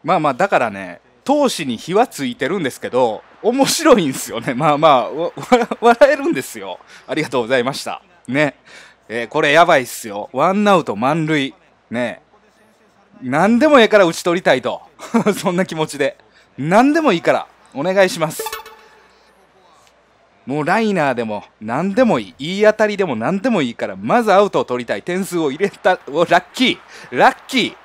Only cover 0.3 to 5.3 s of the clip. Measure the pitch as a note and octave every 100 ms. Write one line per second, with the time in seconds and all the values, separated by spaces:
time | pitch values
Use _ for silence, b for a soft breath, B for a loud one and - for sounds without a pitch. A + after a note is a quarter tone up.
0.3 | B2 G3 F3 A#2+ G2 F#2 F2 _ _ -
1.3 | D4 C4+ - C#3+ A2+ - F#3+ B3+ - C3
2.3 | A#2+ C3+ G3 C#3 - G#2 B2 B2 G2+ -
3.3 | _ G#3 B3+ C4+ - D#4+ A#3+ G#3 - -
4.3 | A2+ E3 B2 D#3 D3 D#3+ C3 G#2+ C#3 E3+